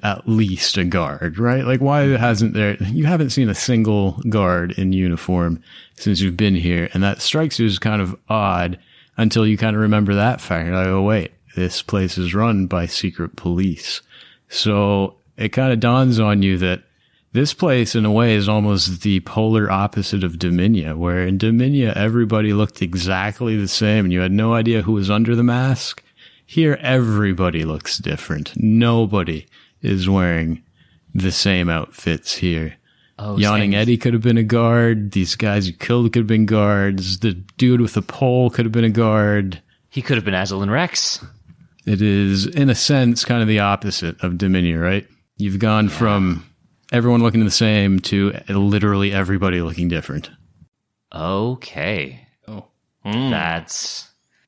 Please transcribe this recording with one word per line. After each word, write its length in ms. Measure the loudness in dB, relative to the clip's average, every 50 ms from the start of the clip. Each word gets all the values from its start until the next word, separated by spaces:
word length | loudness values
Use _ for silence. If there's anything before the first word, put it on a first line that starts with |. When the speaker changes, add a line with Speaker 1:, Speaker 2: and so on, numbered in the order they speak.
| -2
Speaker 1:
at 260 | -4 -4 -4 -2 0
least 480 | 2 2 2 2 0 -2 -2 -2 0 0
a 60 | 0
guard, 540 | 0 0 0 -2 -2 -4 -6 -6 -6 -4 -2
right? 260 | 0 0 0 0 0
Like, 160 | 0 0 0
why 340 | 2 2 2 2 2 2 2
hasn't 380 | 2 2 2 2 2 2 0 2
there, 220 | 0 0 0 0 -2 -4
you 220 | -2 -2 0 0 2
haven't 240 | 2 2 0 0
seen 180 | 0 0 0 0
a 60 | 0
single 640 | -2 -2 0 2 2 2 2 2 2 2 0 -2 -2 -2 -2
guard 440 | 0 2 2 2 2 0 -2 -2 -4
in 200 | -2 0 0 2
uniform 720 | 2 2 0 0 -2 -2 -2 0 0 0 0 -2 -4 -8 -12 -20 -20 -20 -20 _
since 260 | -6 -2 -2 0 0
you've 160 | 0 0 0 0
been 160 | 2 2 2
here. 360 | 2 2 0 0 -2 -2 -2 -2
And 80 | 0
that 200 | 0 0 -2 -2 -4
strikes 340 | -4 -2 -2 -2 -2 -2 0
you 80 | 0
as 140 | 0 0 -2
kind 200 | -2 -2 -2 -2
of 160 | -2 -4 -6 -10 _ -4
odd 480 | -2 -2 0 0 0 0 -2 -4 -6 -8 _ _ _ _ _ _ _ 0
until 300 | 0 0 2 2 2 2
you 100 | 2 0
kinda 220 | 0 -2 0 0
remember 340 | 2 2 2 2 2 2 2
that 280 | 2 2 0 0 -2
fact. 260 | -4 -6 -4 -4 -4 -2
You're 80 | -2 -2
like, 100 | 0 0
"Oh, 140 | 0 0
wait, 300 | 2 2 0 0 -2 -4 _ _ _ _ -6
this 260 | -4 -4 -4 -4 -6
place 380 | -8 -4 -2 -2 -2 -2 -2 -4
is 160 | -4 -2 0
run 320 | 0 0 0 0 0 0 0
by 180 | -2 -2 -2
secret 500 | -4 -4 -4 -4 -4 -4 -6 -8 -8 -8
police." 640 | -8 -4 -2 -2 0 0 -2 -2 -4 -8 -10 -10 -10 -12 _ -20 -20 -20 -20 _ _ _ _
So 680 | -8 -4 -2 0 0 2 2 2 2 0 0 -2 -4 _ _ _ _ -6
it 160 | -6 -4 -2
kinda 220 | 0 0 0 0
dawns 440 | 2 2 2 2 4 4 4 4 2
on 240 | 2 2 4 4 4
you 160 | 2 2 0
that 240 | 0 -2 -2 -4 -6 _ _ _ _ _ _ _ _ _ -2
this 200 | 0 0 0 -2
place, 420 | -2 0 0 2 2 0 0 0
in 100 | 0 2
a 60 | 2
way, 240 | 2 4 4 4 2
is 120 | 2 2 2
almost 540 | 2 2 2 2 2 0 0 -2 -4 -2
the 180 | 0 0 0 0
polar 480 | 0 -2 -2 -2 0 2 2 2 2 2
opposite 520 | 0 0 0 -2 -2 -4 -4 -2 -2 -2 -2
of 100 | -2 -4
Dominia, 600 | -2 -2 0 2 2 4 4 2 2 0 -2 -4
where 300 | -4 -2 -2 0 0 0
in 140 | 0 0 0
Dominia, 520 | 2 2 2 2 2 2 2 2 0 0 0
everybody 580 | 0 0 0 2 2 0 2 0 0 0 0 0
looked 280 | 0 0 -2 -2 -4
exactly 760 | -6 -4 -4 -4 -2 -2 -2 -2 -2 -4 -4 -4 -4 -2 -2 -2
the 100 | -2 -2
same 380 | -2 -2 0 2 2 2 2
and 80 | 2 0
you 60 | 0
had 120 | 0 0
no 220 | 0 0 2 2 2
idea 300 | 0 2 0 0 0 0
who 80 | 0 0
was 160 | 0 0 0
under 260 | 0 0 2 2 2
the 80 | 2 2
mask. 600 | 2 2 2 0 0 -2 -2 -4 -8 -12 -14 -18 _ _ _ -20 -20 _ _ _
Here, 320 | _ -2 0 2 2 2 0
everybody 840 | 0 0 2 2 2 2 2 2 2 0 0 0 0 0 0 -2 -2
looks 320 | -4 -4 -6 -8 -8 -8 -6
different. 560 | -6 -6 -6 -6 -6 -6 -6 -6 -8 -8 -6
Nobody 920 | -2 0 2 4 4 4 4 2 2 2 0 0 -2 -2 -2 -4 -8 -10 _ _ -20 _ _ _ _
is 260 | -4 -2 -2 0 0 2
wearing 540 | 2 2 2 2 0 0 0 -2 -4 -6 -8 _ _ _ _ _ _ _ _ _ -4
the 160 | -2 -2 -2
same 380 | -2 0 0 0 0 0 0 0
outfits 640 | -2 -2 -4 -8 -12 -8 -4 -4 -4 -4 -4 -8 -8
here. 400 | -4 -2 -2 -2 -2 -4 -6 -8 -12 _ _ _ _ _ _ _ -14
Speaker 2:
Oh, 200 | -10 -6 -2 0
Speaker 1:
Yawning 340 | 0 2 2 2 2 2
Speaker 2:
same. 80 | 2 2
Speaker 1:
Eddie 180 | 2 2 0 0
could 160 | 0 0 0
have 80 | 0 2
been 140 | 2 2 2
a 60 | 2
guard. 680 | 2 2 2 2 4 4 4 4 2 2 0 -2 -2
These 240 | -2 -2 -2 -2 -2
guys 320 | -4 -2 0 0 0 0 -2
you 60 | -4
killed 400 | -6 -4 -2 0 2 2 2 2
could 60 | 0
have 60 | 0 2
been 180 | 2 2 2
guards. 760 | 2 2 2 2 2 2 2 0 0 -2 -2 -4 -6 -6 -4
The 140 | -2 -2 -4
dude 480 | -4 -8 -12 -4 0 2 4 4 4
with 120 | 2 2 0
the 60 | -2 -4
pole 480 | -4 -4 -2 0 2 2 4 2 2
could 140 | 2 0 -2
have 60 | 0
been 120 | 0 2 2
a 60 | 2
guard. 720 | 2 2 2 2 2 2 2 2 2 0 0 -2 -6 -10 -14 _ _ _ _ _
Speaker 2:
He 120 | -10 -8 -4
could 140 | -2 -2 -2
have 80 | -2
been 80 | -2 -2
Azul 260 | -2 -2 -2 -4 -4
and 100 | -2 -2
Rex. 520 | 0 -2 -2 -2 -2 -4 -4 -4 -6 -8 -10 -16 -20 -20 _ -20 -20 _ -20 _ _ _ -4
Speaker 1:
It 160 | -2 0 0
is, 440 | 2 2 2 2 2 0 0 0 -2
in 240 | -2 0 2 2 2
a 60 | 2
sense, 500 | 2 0 0 2 2 2 2 2 0 0
kind 160 | -2 0 0
of 60 | 2 2
the 120 | 2 2
opposite 640 | 2 2 0 -2 -2 -6 -6 -6 -6 -8 -6 -4 -4
of 100 | -4 -2
Dominia, 460 | 0 0 2 2 2 2 2 0 0
right? 260 | 0 0 -2 -2 -4 -8 _ _ _ _ _ -6
You've 220 | -4 -4 -2 -2
gone 260 | 0 0 2 2 0
Speaker 2:
Yeah. 60 | 0
Speaker 1:
from 540 | 0 0 0 2 2 2 2 0 0 -2 -6 -14 _ _ _ _ _ _ _ -4
everyone 300 | -2 0 2 2 4 4
looking 220 | 4 4 4 2 2
the 80 | 2
same 480 | 2 2 2 2 2 2 2 2 2 2
to 340 | 0 0 0 0 2 0 -2 -4 -6 -4
literally 640 | 0 0 2 2 2 2 2 2 2 2 2 0 0
everybody 480 | -2 -2 -2 -2 0 0 0 0 0
looking 260 | -2 -4 -4 -2 -2 -2
different. 400 | -2 -2 -4 -6 -8 -10 -10 -12 -16 _ _ _ _ _ -20 _ _ _ _ _ _ _ _ -18 -12
Speaker 2:
Okay. 1080 | -8 -6 -4 -4 -2 -2 -4 -6 -8 -10 -14 -10 -8 -6 -4 -4 -6 -6 -8 -12 -18 -20 _ _ _ _ -16
Speaker 3:
Oh. 200 | -16 -16 -16 _ _ _ _ _ _ _ -10
Mm. 240 | -6 -4 -4 -2 -2
Speaker 2:
That's, 800 | -2 -2 -4 -4 -6 -6 -8 -10 -12 -10 -10 -10 -12 -14 -16 -18 _ _ _ _ _ _ _